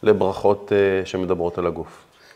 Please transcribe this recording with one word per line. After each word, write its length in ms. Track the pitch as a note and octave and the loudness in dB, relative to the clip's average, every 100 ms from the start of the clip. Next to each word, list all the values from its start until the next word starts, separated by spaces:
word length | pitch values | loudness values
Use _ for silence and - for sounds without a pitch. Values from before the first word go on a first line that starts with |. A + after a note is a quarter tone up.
לברכות, 720 | G#2+ G2+ F#2+ F#2+ G2+ G2+ - | 2 2 2 0 0 0 0
אה, 340 | G2+ G2 F#2+ F#2 | 2 2 0 -2
שמדברות 520 | F#2+ F2+ F2+ E2+ F2+ | -6 -2 -2 -2 -2
על 80 | F2 | -4
הגוף. 380 | E2 D#2 - _ _ - | -4 -10 -16 _ _ -20